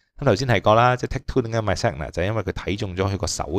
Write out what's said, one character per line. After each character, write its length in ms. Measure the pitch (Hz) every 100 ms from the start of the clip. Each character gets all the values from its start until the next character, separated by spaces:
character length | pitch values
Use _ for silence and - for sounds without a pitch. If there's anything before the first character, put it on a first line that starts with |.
| _ -
咁 80 | 143
頭 100 | 98
先 120 | 131
提 120 | 101
過 140 | 107 110
啦， 200 | 123 127
即 100 | 127
係 100 | 127
Take-Two 240 | - 135
點 100 | 113
解 100 | 113
買 120 | 107 90
Zynga， 360 | 113 73 69
就 120 | -
係 20 | 90
因 80 | 110
為 60 |
佢 80 | -
睇 220 | - - 101
中 180 | 104 90
咗 160 | 98
佢 60 | 98
個 100 | 85
手 160 | - -